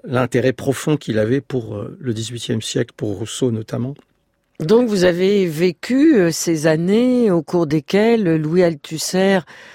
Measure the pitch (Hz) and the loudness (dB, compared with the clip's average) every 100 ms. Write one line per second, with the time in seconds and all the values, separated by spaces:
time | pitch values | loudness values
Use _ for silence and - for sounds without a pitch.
0 | - 127 120 123 127 123 165 127 - 147 | -4 -2 0 0 0 -2 -2 -4 -2 -4
1 | - 107 107 135 - 131 107 104 101 190 | -2 -2 0 -2 -4 -6 -6 -10 -10 -10
2 | 135 110 110 120 - 113 - 131 123 - | -8 -6 -8 -10 -6 -6 -4 -4 -6 -6
3 | 110 101 110 - 131 110 110 123 123 143 | -6 -6 -8 -4 -2 -2 -6 -6 -6 -10
4 | _ _ _ _ _ - 156 226 247 208 | _ _ _ _ _ -6 2 2 2 2
5 | 180 175 190 202 180 151 180 - - 262 | 2 2 2 2 0 0 -2 -2 -2 2
6 | 311 254 170 156 - 160 160 156 175 214 | 4 4 4 0 -2 0 2 2 2 2
7 | 247 247 226 170 151 180 160 156 - 196 | 2 2 2 2 0 -2 0 -2 0 2
8 | 220 233 185 160 151 175 175 156 - 156 | 2 2 2 0 0 2 2 0 -8 -8
9 | - 185 190 190 - - - | -4 0 2 2 -2 -12 -20